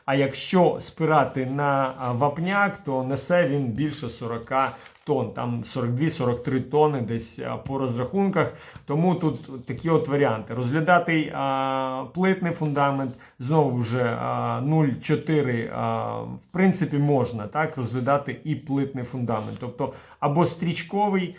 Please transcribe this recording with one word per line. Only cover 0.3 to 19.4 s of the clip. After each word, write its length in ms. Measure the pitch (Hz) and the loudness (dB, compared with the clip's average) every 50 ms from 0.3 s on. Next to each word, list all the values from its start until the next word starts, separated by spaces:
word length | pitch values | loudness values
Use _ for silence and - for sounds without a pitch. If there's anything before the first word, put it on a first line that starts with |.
| - - - - 190 180 175 156 - - | -2 -6 -4 2 4 6 6 6 4 0
спирати 640 | - - - - 160 151 156 147 135 131 - 139 131 | -6 -10 -6 -2 2 4 4 4 4 2 0 -4 -4
на, 480 | 127 139 143 143 143 139 135 135 131 131 - | -2 -2 0 0 2 2 2 0 0 -2 -4
а, 140 | 127 123 | -4 -2
вапняк, 720 | 123 120 143 135 135 - 165 185 196 202 202 196 196 - - | 0 2 0 0 0 0 -2 0 2 2 2 2 0 -4 -6
то 180 | 147 131 131 | -4 -2 -2
несе 460 | 131 131 139 131 - - 175 175 170 135 | -2 -2 -4 -2 0 2 4 4 4 4
він 180 | 139 143 135 | 2 0 0
більше 420 | 120 104 120 151 151 147 - 135 113 | -2 -2 -2 -2 -2 -2 -6 -10 -10
сорока 600 | - - 123 113 117 113 113 - 131 135 135 123 123 - - - - _ - | -10 -8 -8 -6 -6 -6 -4 -2 0 0 0 0 -2 -8 -18 -20 -20 _ -2
тонн, 260 | - 147 131 120 104 | 0 0 0 0 -2
там 340 | - 123 123 120 120 117 117 | -4 -6 -4 -4 -4 -6 -6
сорок 260 | - - 131 120 120 | -6 -4 -2 -2 0
дві, 200 | 120 127 156 156 | 0 0 0 0
сорок 320 | - - 127 123 120 120 | 0 0 0 0 0 -2
три 180 | - - 131 131 | -2 -2 -2 -2
тонни 400 | - - - 151 151 151 151 131 | -2 0 2 4 4 4 2 0
десь, 380 | 113 101 117 113 113 - - - | -4 -4 -4 -6 -6 -8 -12 -10
а, 180 | 127 123 120 | -8 -8 -8
по 220 | 117 - - 135 135 | -8 -8 -6 -4 -2
розрахунках. 760 | 135 123 117 120 127 - - 196 196 196 - 170 139 - - - - - - - - | -2 -2 -2 -2 -4 -2 0 0 2 2 2 2 0 0 -2 -10 -18 -20 -20 -12 -6
Тому 280 | - 143 156 175 185 180 | -2 0 2 4 4 2
тут 520 | - 170 156 123 117 - - 135 127 - | 2 2 0 0 -2 -8 -12 -14 -12 -8
такі 240 | - 123 117 - 165 | -8 -8 -4 0 2
от 180 | 160 151 - 135 | 2 2 2 2
варіанти. 460 | 139 143 143 127 110 110 98 - 117 | 2 2 4 2 2 0 -4 -6 -6
Розглядати, 760 | 123 123 120 139 160 156 165 180 175 175 170 165 160 151 - - | -4 -2 0 0 2 4 6 4 4 4 2 2 0 0 0 -4
а, 680 | 139 135 139 135 135 135 135 135 131 131 131 131 131 135 120 123 | -4 -2 -2 0 0 0 0 0 -2 -2 -4 -4 -6 -8 -6 -2
плитний 380 | 175 185 190 190 185 185 170 | 0 2 2 2 2 0 -2
фундамент, 600 | 170 - 156 151 143 143 143 139 135 135 135 123 123 - - - _ - | -2 -2 -2 -2 0 2 2 2 2 0 -2 -4 -6 -10 -16 -20 _ -8
знову 380 | 123 131 156 160 147 135 123 | -2 2 4 4 4 4 2
вже, 400 | 123 120 110 120 127 123 117 117 117 | 0 0 0 0 0 0 0 0 -2
а, 400 | 120 123 123 120 120 117 117 120 | -4 -4 -2 -2 -2 -2 -2 -2
нуль 280 | 127 147 156 160 156 135 117 - | 0 2 2 4 4 2 0 -2
чотири, 680 | - - 151 147 147 - 156 151 135 127 120 113 113 - - | -2 0 0 0 0 0 0 2 2 2 0 -2 -4 -4 -4
а, 400 | 120 117 117 113 113 110 113 110 113 | -4 -2 -2 -2 -2 -2 -4 -6 -6
в 260 | 113 117 123 123 - _ | -8 -8 -10 -12 -12 _
принципі, 460 | - 175 190 190 - - 170 - 147 143 | 0 4 4 4 4 4 0 0 2 2
можна 480 | 143 147 143 131 123 120 117 110 104 | 4 4 4 4 2 0 -2 -6 -6
так 300 | 101 - 151 160 156 156 | -4 -2 -2 -2 -2 -2
розглядати 640 | 135 123 104 113 127 123 135 139 139 139 135 117 - - | -4 -4 -2 -2 0 2 2 2 2 0 -2 -8 -6 -4
і 100 | 156 147 | -4 -4
плитний 500 | 131 - - 135 139 135 135 135 127 120 | -4 -4 -2 -2 0 0 -2 -4 -6 -8
фундамент. 520 | - - 127 120 113 117 107 | -6 -6 -4 -2 -2 -2 -2